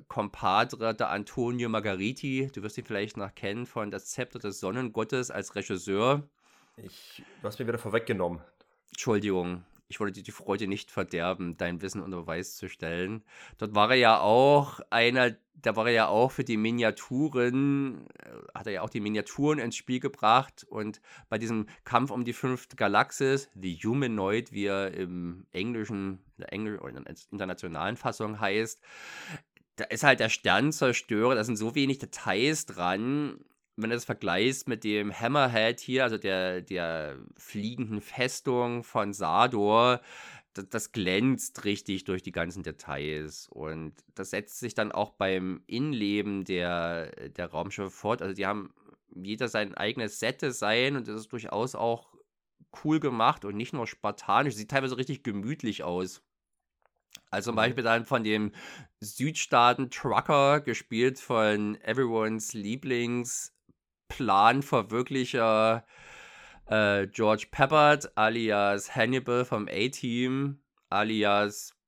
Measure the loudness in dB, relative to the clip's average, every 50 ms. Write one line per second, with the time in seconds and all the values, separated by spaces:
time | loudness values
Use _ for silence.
0 | -18 -10 -6 -4 -4 -4 -4 -2 0 2 4 4 2 2 -2 -4 -4 -4 -2 -2
1 | -2 -2 -2 -4 -6 -6 -4 -4 -2 -2 -2 -2 -2 -2 -2 -2 -2 -2 -2 -2
2 | -2 -4 -4 -4 -6 -4 -2 -2 -4 -4 -6 -8 -10 -10 -10 -10 -10 -6 -4 -4
3 | -4 -4 -6 -8 -10 -10 -10 -8 -6 -6 -6 -6 -8 -8 -8 -8 -6 -6 -6 -8
4 | -10 -10 -8 -8 -8 -10 -10 -10 -8 -8 -8 -6 -4 -4 -4 -4 -4 -4 -4 -4
5 | -4 -2 -2 -4 -4 -4 -4 -8 -8 -8 -6 -8 -6 -4 -6 -6 -2 -2 0 2
6 | 4 4 4 2 0 -6 _ _ _ _ _ _ _ _ _ -20 -20 -20 -20 -20
7 | -20 -20 -20 -20 -20 -20 -16 -10 -10 -8 -6 -6 -4 -2 -2 -4 -2 -2 -2 0
8 | 0 0 0 0 0 -2 -2 -6 -12 -16 _ _ _ _ _ _ _ _ -14 -6
9 | 0 2 2 2 4 2 2 2 0 -2 -4 -6 -10 _ _ _ _ -16 -10 -6
10 | -4 -4 -6 -6 -12 -16 -16 -10 -4 -2 -2 -2 -2 -2 -4 -4 -6 -8 -6 -6
11 | -4 -4 -2 -2 -2 -2 -2 -2 -4 -6 -6 -4 -4 -4 -4 -4 -6 -8 -8 -8
12 | -8 -8 -8 -8 -6 -6 -6 -6 -6 -8 -10 -12 -12 -12 -12 -8 -8 -6 -4 -2
13 | -4 -4 -6 -8 -12 _ -20 -20 -20 -18 -12 -8 -8 -2 4 4 6 6 6 8
14 | 8 8 8 8 8 6 8 8 10 10 8 8 6 4 -2 -12 -8 -2 2 4
15 | 4 6 6 6 4 4 2 0 _ _ _ -4 0 0 2 2 4 4 4 4
16 | 4 6 6 6 4 4 2 0 -2 0 0 0 2 2 2 2 2 2 0 0
17 | -4 -4 -2 0 0 0 2 2 2 2 2 2 2 2 2 2 0 -2 -4 -8
18 | -12 -18 -20 -20 -20 -18 -18 -18 -16 -14 -14 -10 -6 -4 -4 -4 -4 -4 -4 -2
19 | -2 0 0 -2 -2 -4 -2 0 2 2 2 2 0 -4 -6 -6 -6 -4 -4 -2
20 | -2 -4 -4 2 4 6 6 6 4 2 -6 -20 -18 -12 -8 -6 -6 -6 -8 -10
21 | _ -20 -20 -20 -10 -6 -4 -4 -2 -2 -2 -2 -2 -4 -8 -18 -4 0 2 2
22 | 2 2 -2 -4 -4 -4 -6 -4 -2 -2 -2 -4 -6 -10 -6 -2 0 4 4 4
23 | 4 2 0 -2 0 2 2 0 -2 -6 -14 -10 -8 -8 -6 -4 -2 0 0 0
24 | 0 0 0 0 0 0 0 0 -2 -4 -6 -4 -2 0 0 0 -2 -2 -4 -4
25 | -6 -6 -6 -6 -6 -6 -8 -10 -14 _ -8 -6 -4 -4 -4 -4 -4 -4 -4 -4
26 | -4 -6 -6 -8 _ _ _ -18 -14 -12 -8 -8 -6 -6 -8 -8 -10 -12 -14 -14
27 | -14 -14 -16 -18 -16 _ -10 -8 -6 -6 -6 -8 -10 -10 -6 -6 -4 -4 -6 -4
28 | -6 -6 -6 -4 -6 -6 -6 -2 -2 0 0 0 0 -2 -6 -12 _ -20 -20 -20
29 | -18 -16 -16 -16 -14 -14 -14 -16 -16 _ _ _ _ _ _ -10 -8 -6 -4 2
30 | 4 4 6 6 4 0 0 0 2 4 4 4 4 2 2 2 2 2 2 2
31 | -2 -2 0 2 4 4 4 2 0 -2 -2 -2 -2 -2 0 2 2 2 2 -2
32 | -4 -12 -12 -8 -2 0 0 2 2 2 2 0 -4 -8 -6 -4 -2 0 0 0
33 | 0 -2 -2 -2 -2 -4 -8 -12 -18 _ _ _ _ _ _ -6 -4 -4 -4 -4
34 | -4 -6 -6 -4 -2 0 2 2 2 2 2 0 -4 -6 -6 -4 -2 0 0 0
35 | 0 -2 -4 -2 -2 0 2 4 2 4 4 4 2 2 2 -2 -4 -2 0 2
36 | 2 2 0 -2 -2 0 0 0 0 0 -2 -4 -6 -6 -4 -4 -2 -2 -4 -4
37 | -6 -6 -10 -12 -16 -20 -20 _ -18 -12 -8 -6 -6 -4 -4 -6 -6 -4 -6 -6
38 | -8 -8 -4 -2 -2 -2 -2 -4 -2 0 0 2 2 0 -2 -4 -6 -4 -2 -2
39 | -2 -2 -2 -2 0 2 4 4 4 4 4 4 4 6 6 8 8 6 4 2
40 | 0 -8 -20 -20 -18 -18 -20 -20 -20 _ -14 -14 -10 -6 -6 -6 -6 -6 -6 -2
41 | 0 2 2 4 4 4 2 2 -2 -8 -10 -6 -2 -2 -2 -2 -2 -6 -6 -6
42 | -4 -4 -4 -4 -6 -6 -6 -4 -4 -4 -6 -8 -10 -12 -12 -12 -10 -10 -8 -6
43 | -6 -4 -6 -6 -8 -8 -12 -14 -18 -18 -14 -12 -10 -8 -8 -8 -10 -12 -14 _
44 | _ _ _ -12 -10 -8 -6 -8 -8 -8 -12 -10 -10 -8 -4 -4 -4 -2 -2 -4
45 | -4 -4 -4 -2 -2 0 0 0 -2 -4 -6 -8 -10 -8 -4 -4 -2 -2 -2 -2
46 | 0 0 0 0 0 -2 -2 -4 -4 -4 -2 -2 -2 -2 -2 -2 -2 -2 -4 -4
47 | -6 -8 -10 -12 -14 -12 -10 -8 -8 -6 -4 -6 -6 -6 -6 -8 -8 -8 -8 -6
48 | -2 -2 -2 -2 -2 -6 -4 -4 -2 -2 -2 -4 -6 -10 _ _ _ -20 -20 _
49 | _ _ -18 -14 -10 -8 -6 -4 -4 -2 -2 -2 -2 -2 -4 -4 -4 -4 -2 -2
50 | -4 -6 -6 -4 -4 -4 -4 -2 -4 -4 -4 -2 0 2 2 2 2 2 0 -2
51 | -4 -6 -8 -10 -10 -10 -10 -10 -8 -4 -2 -2 -2 -2 -2 -2 -2 -2 -2 -2
52 | -6 _ _ _ _ _ _ _ _ _ _ _ _ _ -14 -6 -2 0 2 2
53 | 2 0 0 2 4 4 4 2 -2 -8 -6 -6 -6 -6 -6 -6 -6 -6 -8 -6
54 | -6 -6 -6 -4 0 2 4 4 4 4 0 -4 -4 -2 0 0 0 0 -2 -4
55 | -4 -4 -6 -6 -6 -6 -4 -4 -4 -4 -6 -4 -4 -4 -4 -4 -4 -4 -2 -2
56 | -4 -4 -8 -12 _ _ _ _ _ _ _ _ _ _ _ _ _ _ _ _
57 | _ _ -20 -20 _ _ -6 -4 -4 -2 0 2 2 2 2 0 2 2 2 2
58 | 2 2 0 0 2 2 2 2 0 -2 -4 -8 -16 -18 -18 -18 -20 -20 _ -16
59 | -16 -12 -6 -4 -2 -2 -2 -2 -2 2 4 6 6 6 6 4 0 -4 -6 -4
60 | -2 0 2 2 2 4 4 6 6 6 4 4 2 0 -4 -4 -4 -4 0 2
61 | 2 2 2 0 -4 0 2 4 4 4 4 2 2 -2 -4 -4 -2 -2 0 2
62 | 2 2 2 0 0 0 -2 -4 -6 -8 -8 -6 -6 -4 -6 -4 -4 -2 -2 0
63 | 0 0 -2 -2 -4 -4 -6 -8 -8 -10 _ _ _ _ _ _ _ _ _ _
64 | _ -12 -8 -4 0 2 4 6 8 6 6 4 2 0 2 0 0 2 0 -2
65 | -2 -2 -2 -4 -2 -2 0 0 2 4 4 4 4 4 2 0 -2 _ _ -20
66 | -20 -20 -20 -20 -20 -20 -20 -20 -20 -20 -20 -16 -6 0 2 4 4 4 4 2
67 | 0 -2 -2 0 2 4 4 2 0 -4 -2 0 2 4 6 6 6 6 6 4
68 | 0 -4 -2 0 2 2 2 0 0 0 2 2 2 2 2 0 -4 -4 -2 0
69 | 2 2 2 0 0 0 0 0 0 0 -2 -4 -4 -4 -2 -2 -2 -2 -2 -4
70 | -6 -4 -2 0 0 0 0 0 -2 -2 -4 -8 _ _ _ _ _ -4 0 0
71 | 0 2 2 2 2 4 4 4 4 2 -2 -6 -12 -14 -16 _ _